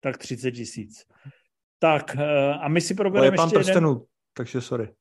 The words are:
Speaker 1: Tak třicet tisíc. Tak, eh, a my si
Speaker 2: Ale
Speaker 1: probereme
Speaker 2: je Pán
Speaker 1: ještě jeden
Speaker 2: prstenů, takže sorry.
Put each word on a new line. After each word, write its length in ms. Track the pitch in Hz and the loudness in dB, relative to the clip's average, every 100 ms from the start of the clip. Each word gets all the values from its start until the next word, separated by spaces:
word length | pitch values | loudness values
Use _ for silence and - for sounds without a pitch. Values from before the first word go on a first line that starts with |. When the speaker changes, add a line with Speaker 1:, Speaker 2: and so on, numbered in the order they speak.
Speaker 1:
Tak 180 | 139 127 | -6 -8
třicet 320 | - 123 127 | -10 -8 -6
tisíc. 520 | 120 113 - 104 - _ _ 139 _ _ _ _ _ | -8 -12 -12 -16 -18 _ _ -20 _ _ _ _ _
Tak, 380 | 165 151 147 131 | 2 2 -2 -4
eh, 380 | 147 147 139 | 0 2 2
a 140 | 147 156 | -2 0
my 120 | 160 | -2
si 140 | 170 | -2
Speaker 2:
Ale 20 | 190 | -2
Speaker 1:
probereme 300 | 196 185 135 | 0 4 4
Speaker 2:
je 100 | 139 | 4
Pán 80 | 165 | 4
Speaker 1:
ještě 100 | 196 | 4
jeden 80 | |
Speaker 2:
prstenů, 420 | 190 190 160 123 - _ _ | 4 2 2 0 -4 _ _
takže 260 | - 120 131 | -14 -8 -8
sorry. 280 | 120 123 107 _ | -6 -6 -6 _